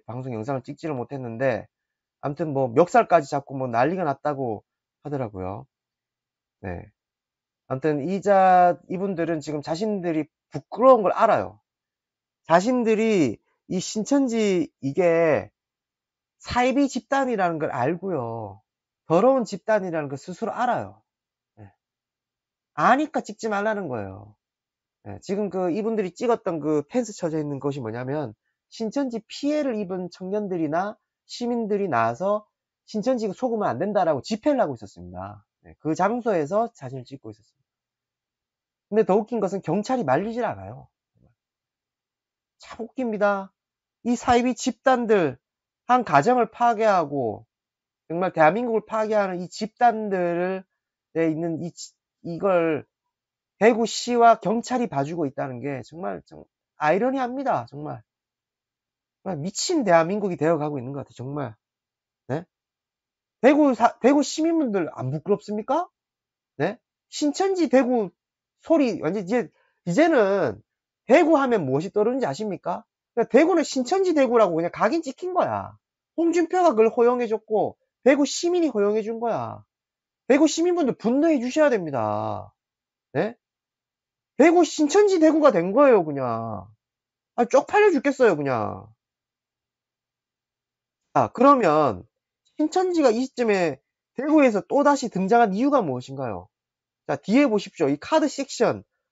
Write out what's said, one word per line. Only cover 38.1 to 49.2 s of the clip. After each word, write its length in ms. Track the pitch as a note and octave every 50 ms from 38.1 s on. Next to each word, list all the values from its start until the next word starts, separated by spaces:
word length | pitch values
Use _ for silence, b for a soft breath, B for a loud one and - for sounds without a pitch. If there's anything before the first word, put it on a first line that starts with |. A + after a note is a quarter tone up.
| _ _ _ _ _ _ _ _ _ _ _ _ _ _ _ _
근데 140 | G3+ G#3+ A3
더 100 | - F#3
웃긴 240 | A3 G#3+ - A#3+ A3+
것은 220 | G3+ F#3 F#3+ F#3+
경찰이 420 | - - D#3 G3+ G#3+ - C4 B3 G#3
말리질 420 | C3+ B2 D#3 G3 A3+ A3+ A#3+ A#3
않아요. 420 | F#3+ A#2+ G2 F#2+ F#2+ A#2 C#3 C3 _ _ _ _ _ _ A2 B2+ _ B2 _ _ _ _ _ _ _ _ _ _ _ _ _ _ _ _ _ _ _ _ _ _ _ _ _
참 260 | - - - - A3+
웃깁니다. 680 | A#3 _ - C4 A#3 G#3+ G3 G#3 G3+ G3+ G3 F#3+ G3 _ _ _ _ _ _ _ _ _ _ _
이 120 | A3+ B3
사이비 400 | A#3 - - B3 A#3+ A#3+ B3+ B3
집단들, 840 | - - C4 A#3+ - _ C4+ C4 A#3+ A#3+ G#3+ A3+ G3+ E3+ C#3+ B2 - _ _ _ _ _ _ _ _ _ -
한 160 | A#3+ B3+ A#3
가정을 480 | - D#3 C#3 C#3+ A3 B3+ B3 A#3 A3+
파괴하고 920 | - - A#3+ A#3+ A#3 G3+ A3 A3 G3 F3+ D#3+ C#3 C#3+ C#3 B2 A2+ G2+ G#2 A2+ _ _ _ _ _ _ _ _ _ _ _ _ _
정말 240 | D#3+ E3+ F#3+ F3+
대한민국을 540 | - E3 D#3+ D3+ F3 A3+ B3 A#3+ A3+ G#3+ G#3+
파괴하는 560 | - A3 A3 A3 G#3+ A3 G#3+